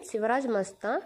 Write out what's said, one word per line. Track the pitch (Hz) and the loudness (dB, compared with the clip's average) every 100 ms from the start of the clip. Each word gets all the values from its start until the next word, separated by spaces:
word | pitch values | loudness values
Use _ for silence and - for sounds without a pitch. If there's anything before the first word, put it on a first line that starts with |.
சிவராஜ் | - 220 220 254 262 | -2 -2 2 2 2
மஸ்தான் | 208 190 - 202 294 | 0 0 -4 -2 -2